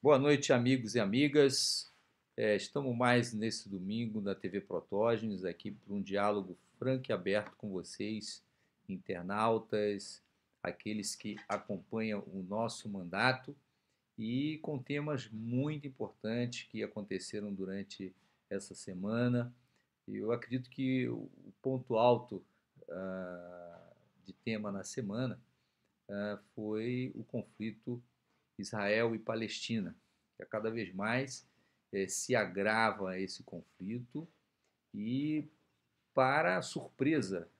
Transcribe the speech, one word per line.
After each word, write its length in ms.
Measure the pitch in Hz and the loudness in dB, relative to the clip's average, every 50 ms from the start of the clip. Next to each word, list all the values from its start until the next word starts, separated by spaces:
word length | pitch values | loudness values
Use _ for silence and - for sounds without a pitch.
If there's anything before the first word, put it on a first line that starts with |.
| - | 10
Boa 140 | 139 147 127 | 8 8 8
noite, 340 | 139 147 147 135 143 - | 8 6 4 4 6 6
amigos 420 | 139 120 120 123 131 131 113 107 101 | 6 6 8 6 4 4 2 0 2
e 60 | 120 | 2
amigas. 880 | 107 98 104 127 147 147 135 151 143 139 131 - - - - - - - _ _ _ _ _ _ _ _ _ | 2 4 4 4 4 6 8 8 8 8 6 2 2 2 0 -2 -4 -8 _ _ _ _ _ _ _ _ _
É, 180 | - 113 107 104 | 0 2 4 4
estamos 380 | 101 - - _ 147 139 131 120 | 2 2 -2 _ -2 0 0 2
mais 380 | 117 127 123 123 123 120 123 | 4 6 6 8 6 6 4
nesse 380 | 110 107 107 113 107 - - 101 | 0 -2 -2 0 -2 -4 -8 -8
domingo 500 | 98 95 90 95 107 117 120 110 107 110 | -8 -6 -4 -2 -2 -2 -2 -2 -2 -2
na 140 | 98 101 98 | -2 -2 -2
T 160 | - - 95 | -2 -4 -4
V 100 | 87 101 | -4 -4
Protógenes, 880 | - - - 85 - _ 101 98 107 117 117 110 113 110 101 90 92 | -4 -2 -4 -4 -4 _ 0 2 4 4 2 2 0 -4 -4 -2 -4
aqui 240 | 90 85 - - 104 | -6 -6 -6 -10 -12
para 240 | 101 - _ 101 101 | -12 -12 _ -6 -6
um 80 | 101 | -4
diálogo 560 | 95 98 95 98 101 104 104 104 92 92 87 - _ _ _ _ | -4 -2 0 2 2 4 2 2 -2 -4 -10 -16 _ _ _ _
franco 280 | 117 127 131 131 127 - | -2 -2 -2 -2 0 -2
e 40 | 117 | -4
aberto 420 | 95 90 95 98 107 107 - - | -2 0 2 0 0 0 -2 -12
com 140 | _ - 107 | _ -10 -6
vocês, 760 | 95 92 85 - - - 104 104 110 107 101 - - - _ _ _ _ _ _ _ _ _ | -6 -6 -8 -8 -8 -6 -6 -4 -4 -6 -8 -10 -12 -14 _ _ _ _ _ _ _ _ _
internautas, 1400 | - 95 87 - - 95 87 87 90 101 107 110 117 113 110 110 - - 107 104 104 104 98 - - - - _ _ _ _ _ _ _ _ | -10 -10 -10 -6 -6 -6 -6 -4 -4 0 2 4 4 2 2 0 0 0 0 2 0 0 -2 -6 -12 -14 -16 _ _ _ _ _ _ _ _
aqueles 540 | - 90 85 - - 107 107 107 98 - - | -6 -6 -6 -6 -8 -6 -6 -4 -4 -6 -8
que 200 | - - 110 101 104 - _ | -6 -8 -10 -10 -10 -6 _
acompanham 760 | 101 101 - - 104 92 - _ - 113 110 110 107 101 - | -6 -6 -4 -6 -8 -8 -6 _ -4 -2 -2 -2 -2 -4 -6
o 160 | - 90 98 | -8 -10 -10
nosso 440 | 92 90 101 110 117 117 - - - | -8 -4 -4 -2 -2 -4 -6 -8 -10
mandato, 680 | 110 101 98 90 85 85 98 113 127 123 - - - 143 _ _ _ _ _ _ _ _ _ _ _ _ - | -8 -8 -8 -8 -4 -2 2 4 4 2 2 -4 -14 -16 _ _ _ _ _ _ _ _ _ _ _ _ -6
e 400 | 110 110 120 131 143 151 156 151 | -4 -2 0 0 0 -2 -4 -4
com 200 | 156 - 151 131 | -6 -6 -6 -6
temas 480 | 127 - 143 147 147 151 147 127 117 110 | -4 -4 -4 -2 -2 -2 -2 -2 -4 -6
muito 560 | 110 110 110 117 120 127 139 151 156 147 147 | -10 -8 -4 -2 0 0 0 0 -2 -4 -8
importantes 760 | 143 131 - 110 98 - _ - 110 113 120 123 123 120 - - | -10 -8 -8 -8 -8 -8 _ -4 -2 0 0 -2 -2 -4 -8 -12
que 180 | - - 107 | -8 -6 -4
aconteceram 680 | 107 104 - 110 101 101 98 92 - - - 107 101 104 | -4 -4 -4 -8 -6 -4 -4 -6 -4 -4 -6 -6 -4 -4
durante 640 | 101 95 95 92 95 98 98 - - - 98 92 - _ _ _ _ _ _ _ | -4 -4 -4 -4 -4 -6 -6 -8 -8 -10 -10 -10 -10 _ _ _ _ _ _ _
essa 240 | 101 98 - - 92 | -6 -6 -6 -8 -14
semana. 760 | - - - 92 90 95 104 110 117 123 123 123 120 120 123 123 _ _ _ _ _ _ _ _ _ _ | -14 -12 -10 -8 -4 -2 0 2 2 4 4 4 2 0 -2 -6 _ _ _ _ _ _ _ _ _ _
Eu 260 | - 104 104 104 110 | -10 -6 -4 0 0
acredito 360 | 117 113 - - 123 131 127 - | 0 -2 -2 -4 -6 -6 -6 -6
que 400 | - - 135 131 131 127 123 120 | -6 -4 -2 0 2 2 0 0
o, 80 | 117 113 110 - 90 90 - | -2 -6 -8 -12 -16 -20 -20
o 60 | - - _ | -20 -20 _
ponto 340 | - 131 131 127 127 - 117 | -4 -2 -2 -2 -2 0 2
alto, 480 | 110 117 123 120 117 123 - 104 92 - _ _ _ _ _ _ - - - | 6 8 8 6 6 4 -6 -10 -10 -10 _ _ _ _ _ _ -20 -14 -10
ah, 1000 | - 90 95 95 92 95 92 90 90 87 87 87 90 87 87 85 85 87 85 85 - _ _ _ _ _ | -8 -6 -6 -6 -6 -6 -6 -8 -8 -10 -12 -14 -16 -16 -16 -16 -18 -20 -20 -20 -20 _ _ _ _ _
de 120 | _ - 95 | _ -20 -20
tema 360 | _ _ 113 113 107 107 104 | _ _ -4 -4 -2 -2 -4
na 140 | 98 98 95 | -4 -6 -8
semana, 560 | - - - 113 98 101 113 131 123 98 - - _ _ _ _ _ _ _ _ _ _ _ _ - | -8 -8 -6 -6 -4 -4 -2 -2 -4 -4 -8 -14 _ _ _ _ _ _ _ _ _ _ _ _ -10
ah, 280 | 101 101 101 104 104 101 - _ _ | -6 -4 -4 -4 -6 -8 -10 _ _
foi 560 | - 107 107 107 107 110 123 123 123 127 127 - | -8 -6 -4 -2 -2 -2 -2 -2 -2 -4 -4 -6
o 100 | - 113 | -10 -12
conflito 800 | _ - 123 - - _ _ 107 110 110 - _ - 123 120 - _ _ _ _ _ _ _ _ _ _ | _ -8 -8 -8 -8 _ _ -6 -6 -6 -8 _ -8 -8 -8 -8 _ _ _ _ _ _ _ _ _ _
Israel 600 | - 101 - - 107 101 101 104 110 117 117 113 | -12 -10 -6 -4 0 2 4 4 4 4 2 0
e 20 | 110 | -2
Palestina, 760 | 110 - 113 113 113 107 - - - - 117 110 95 85 82 _ _ _ _ _ _ _ _ | -2 -4 -2 -2 -2 -4 -6 -8 -4 -2 -2 -2 -2 -4 -8 _ _ _ _ _ _ _ _
que 80 | _ - | _ -12
a 20 | |
cada 240 | - - 107 107 113 | -6 -6 -2 -2 -2
vez 240 | 113 117 107 90 92 | -2 -2 -4 -4 -4
mais, 500 | 92 101 110 117 127 139 135 - - - _ _ _ _ _ _ _ _ _ | -4 -2 0 0 0 0 -2 -8 -14 -14 _ _ _ _ _ _ _ _ _
eh, 140 | - 98 98 | -2 -2 -2
se 300 | 92 - - - - 123 | 0 -2 -6 0 2 2
agrava 840 | 117 104 92 90 98 98 107 110 113 113 110 98 - 98 92 92 92 | 2 2 2 0 0 2 2 4 4 4 4 2 0 -4 -4 -2 -4
esse 240 | 98 92 - - | -4 -6 -6 -12
conflito 840 | - - - 87 - _ _ _ 90 95 113 123 123 120 _ 147 165 - _ _ _ _ _ _ _ _ _ _ _ _ - | -14 -14 -14 -14 -14 _ _ _ -8 -8 -6 -8 -8 -8 _ -10 -10 -10 _ _ _ _ _ _ _ _ _ _ _ _ -8
e, 500 | 104 104 113 123 135 143 151 151 156 147 151 _ _ _ _ _ _ _ _ _ _ _ _ _ | -6 -4 -2 -2 -2 0 0 0 -2 -2 -6 _ _ _ _ _ _ _ _ _ _ _ _ _
para 420 | - 131 131 139 151 160 175 185 | 6 6 8 6 6 4 4 4
a 60 | 185 | 2
surpresa 840 | - - - 151 - - _ - 135 143 160 147 107 92 95 87 85 - _ | 0 -2 -6 -6 -8 -8 _ 2 2 4 4 4 2 2 -2 -4 -4 -6 _